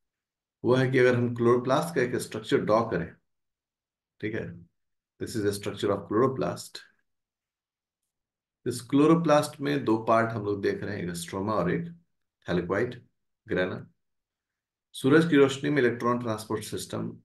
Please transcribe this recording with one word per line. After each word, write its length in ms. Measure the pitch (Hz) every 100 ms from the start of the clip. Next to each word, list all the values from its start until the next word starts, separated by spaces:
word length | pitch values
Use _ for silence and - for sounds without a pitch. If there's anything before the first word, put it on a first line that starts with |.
| _ _ _ _ _ _
वो 120 | 110 127
है 140 | 127
कि 80 | 131
अगर 160 | 123 120
हम 200 | 120 120
chloroplast 600 | 117 123 127 143 170 139
का 60 |
एक 140 | 123 127
structure 460 | - 107 - 135
ड्रॉ 200 | 92 110 117
करें, 240 | 87 87 - _ _ _ _ _ _ _ _ _ -
ठीक 140 | 107 110
है, 120 | - 85 - _ _ _ _ -
this 160 | 95 113
is 100 | 101
a 80 | 98
structure 320 | 104 - 104
of 160 | 98 -
chloroplast। 720 | 104 135 127 90 - - - - _ _ _ _ _ _ _ _ _ _ _ _ _ _ _ _ _ 127
इस 160 | 120 -
chloroplast 720 | 139 156 165 165 147 143 -
में 220 | 139 143 110
दो 120 | 110 117
part 260 | 113 117
हम 140 | 113 101
लोग 160 | 101
देख 220 | 101 95
रहे 140 | 98 101
हैं, 60 |
एक 120 | 87 85
stroma 360 | - 98 101
और 180 | 104 87
एक 140 | - - - _ _ _ _ -
thallicoid 500 | 87 85 98 123 - _ _ _ _ 107
grana। 380 | 90 92 - - _ _ _ _ _ _ _ _ _ _ -
सूरज 340 | 131 156 170
की 60 | 143
रोशनी 320 | 135 135 147
में 120 | 143
electron 380 | 120 117 117 120
transport 420 | 120 107 - 107
system 540 | - 95 - 113 113 -